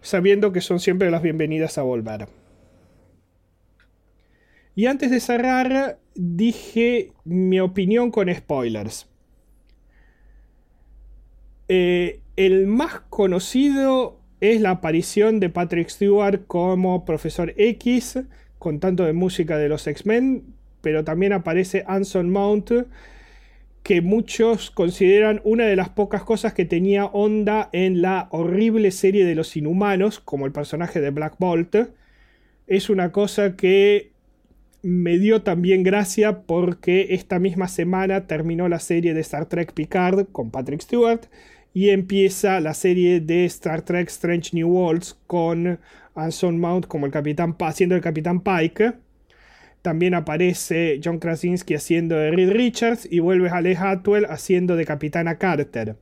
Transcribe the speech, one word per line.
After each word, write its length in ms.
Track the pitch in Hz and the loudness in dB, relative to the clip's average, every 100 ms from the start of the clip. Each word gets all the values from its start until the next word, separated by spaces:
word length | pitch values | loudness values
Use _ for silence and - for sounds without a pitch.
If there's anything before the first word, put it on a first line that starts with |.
sabiendo 520 | - 190 180 202 208 | -4 0 2 4 2
que 80 | 180 | -2
son 180 | - 175 | -2 -2
siempre 320 | 180 185 185 | 0 0 0
las 120 | 165 | 0
bienvenidas 540 | 165 156 156 156 156 - | -2 -2 -2 -2 -4 -4
a 60 | |
volver. 460 | 135 123 110 107 104 - _ _ _ _ _ _ _ _ _ _ _ _ _ _ _ _ _ _ _ _ _ _ _ - | -4 -4 -6 -10 -14 -20 _ _ _ _ _ _ _ _ _ _ _ _ _ _ _ _ _ _ _ _ _ _ _ 0
Y 100 | 233 | 0
antes 240 | 277 269 | 2 2
de 80 | 247 | 0
cerrar, 800 | - 240 254 254 254 262 269 - _ | 0 0 2 2 2 0 -2 -6 _
dije 960 | - 175 170 226 226 - 226 233 247 190 _ | -6 -4 0 0 0 -6 0 2 2 -4 _
mi 340 | - 175 185 185 | -4 0 2 2
opinión 540 | 185 185 185 226 240 | 0 0 0 2 2
con 200 | 226 190 | 0 -2
spoilers. 760 | 151 - 143 120 110 104 - - _ _ _ _ _ _ _ _ _ _ _ _ - _ _ _ _ _ - - - - - - - - | -2 -4 -2 -2 -4 -6 -12 -18 _ _ _ _ _ _ _ _ _ _ _ _ -20 _ _ _ _ _ -20 -20 -20 -20 -20 -20 -20 -2
Eh, 540 | 185 180 175 175 - - - | 2 2 2 0 -6 -16 0
el 320 | 190 190 196 | 2 4 2
más 320 | 220 320 - - | 0 -2 -6 -16
conocido 1080 | - 196 180 180 254 285 277 269 262 247 - _ _ | -2 0 0 -2 0 2 2 0 0 -2 -8 _ _
es 200 | 202 226 | 2 2
la 100 | 208 | 2
aparición 720 | 180 165 160 175 - 214 220 | 0 0 0 0 2 2 2
de 100 | 185 | 0
Patrick 380 | 170 175 170 170 | -2 -2 -2 -4
Stewart 580 | - 202 202 202 196 196 | 0 2 4 2 -2 -2
como 580 | 175 180 185 185 180 | -2 0 0 0 -2
Profesor 480 | 175 156 165 - 165 - | -2 -4 -4 -6 -6 2
X, 640 | 214 233 - 247 247 254 262 - - - | 0 2 0 0 -2 -10 -10 -16 -20 -10
con 180 | 175 151 | -6 -2
tanto 260 | 185 185 | -2 0
de 80 | 175 | 0
música 460 | 160 185 185 165 156 | 0 -2 -2 -2 0
de 100 | 147 | 0
los 160 | 151 | -2
X-Men, 680 | - 147 202 226 262 262 - - - _ | -6 -6 -2 0 2 -2 -6 -20 -20 _
pero 220 | - 156 | -2 -2
también 300 | 156 160 196 | -2 0 0
aparece 500 | 196 170 185 185 196 185 | 0 0 -2 0 -4 -2
Anson 420 | 196 196 185 175 | -4 -2 -2 0
Mount, 400 | 196 202 208 208 240 247 - - - - - _ _ - _ | 0 2 0 0 -2 -2 -12 -20 -20 -20 -20 _ _ -20 _
que 200 | - 180 | 0 0
muchos 680 | 170 214 226 - 226 226 - | 2 0 0 0 2 2 -4
consideran 680 | - 175 180 185 202 214 214 | -2 -2 2 4 6 4 2
una 200 | 214 226 | 0 2
de 100 | 226 | 2
las 140 | 190 180 | 2 0
pocas 340 | - 202 208 | -2 -2 -2
cosas 300 | - 226 220 | -2 -2 -2
que 120 | - | -2
tenía 420 | 180 170 185 202 202 | -2 0 2 2 2
onda 640 | 202 208 214 208 214 202 | 0 0 2 0 0 -2
en 300 | 175 185 180 | 0 0 2
la 260 | 180 190 - | 2 0 -4
horrible 600 | 160 170 190 226 220 208 | -4 0 2 2 4 2
serie 340 | 180 196 196 | 2 2 4
de 100 | 185 | 2
los 220 | 160 160 160 | 2 -2 -4
Inhumanos, 640 | 151 180 202 190 202 - | -2 0 0 2 0 -2
como 260 | - 143 135 | -8 -6 -6
el 60 | |
personaje 480 | 131 147 151 170 180 | -6 -8 -6 -4 -2
de 100 | 143 | -2
Black 260 | 143 156 - | -2 -6 -4
Bolt. 360 | 180 170 175 208 240 - _ _ _ _ _ _ _ | 0 0 0 0 -2 -6 _ _ _ _ _ _ _
Es 240 | 190 - | -2 2
una 220 | 196 180 | 0 0
cosa 440 | 180 202 - 202 185 | 0 -2 0 -2 0
que 560 | 185 196 196 208 - _ _ _ _ _ _ _ | 2 4 6 4 0 _ _ _ _ _ _ _
me 360 | 180 180 175 170 | -2 0 2 2
dio 240 | 202 220 | 4 4
también 400 | 208 170 180 190 | 2 0 2 4
gracia 600 | 185 202 196 - 214 208 | 4 2 0 2 0 0
porque 640 | - 165 175 175 - 180 190 | -2 0 0 -2 0 2 2
esta 280 | 185 - 180 | -2 -2 -2
misma 280 | 185 175 180 | 0 -2 -4
semana 600 | - 175 185 190 190 190 | -4 -2 0 0 -2 -4
terminó 420 | 156 160 165 180 | -6 -4 -2 -2
la 100 | 170 | -2
serie 360 | - 170 170 | -2 0 0
de 60 | 160 | -2
Star 240 | 156 - 160 | -4 -6 -6
Trek 260 | 170 165 | -4 -6
Picard 540 | - 156 190 180 190 196 | -6 -4 0 0 0 -2
con 200 | - 113 | -6 -8
Patrick 320 | 131 131 147 | -8 -6 -8
Stewart 400 | - 240 233 233 - - - - _ | -4 0 2 0 -4 -20 -20 -20 _
y 180 | - 196 | 0 2
empieza 720 | 196 190 196 196 190 202 190 | 2 0 2 2 2 -2 0
la 140 | 156 | -2
serie 460 | 151 190 180 175 180 | -2 0 4 4 2
de 260 | 160 170 180 | 2 0 0
Star 360 | - 175 156 | -2 -6 -6
Trek 260 | - 175 175 | -4 -4 -4
Strange 420 | - 170 170 160 | -6 -4 -4 -2
New 160 | 175 165 | -2 0
Worlds 500 | 180 175 165 180 - _ | 2 2 0 -4 -18 _
con 520 | 175 165 170 175 170 _ - - | -2 0 0 -2 -4 _ -20 -18
Anson 440 | - 160 160 180 170 | -8 -8 -2 -2 0
Mount 280 | 170 180 175 | 0 -2 -4
como 200 | 160 143 | -4 -4
el 60 | |
Capitán 440 | 151 147 151 170 165 | -4 -4 -4 -4 -2
Pa-, 120 | 170 | -6
haciendo 260 | 156 180 | -2 0
el 80 | 180 | 0
Capitán 400 | 175 156 160 180 | -2 -4 -2 -2
Pike. 520 | 185 180 165 - 220 233 _ _ _ _ - - - _ | 0 0 0 0 -2 -2 _ _ _ _ -20 -20 -20 _
También 340 | 180 160 175 | -4 0 0
aparece 840 | 175 160 156 180 175 - 165 165 143 | 0 -2 0 0 0 -4 -2 0 -2
John 180 | 165 170 | -4 -4
Krasinski 540 | 170 165 175 175 - | -4 -4 -2 -4 -2
haciendo 420 | 151 - 165 165 160 | -6 0 -2 0 0
de 160 | 151 | 0
Reed 180 | 170 185 | 2 2
Richards 560 | 208 247 226 233 233 - | 4 0 0 -2 -2 -2
y 120 | 170 | 0
vuelve 280 | 165 185 180 | 2 2 2
Alex 320 | 175 170 180 | 0 0 0
Atwell 440 | 196 190 190 208 | 0 -2 0 2
haciendo 500 | 208 156 - 185 180 | 0 -4 -2 0 2
de 100 | 170 | 0
Capitana 540 | 156 151 156 170 170 165 | -2 -4 -4 -4 -4 -2
Carter. 580 | 196 156 143 120 107 107 | -2 -2 -2 -4 -8 -10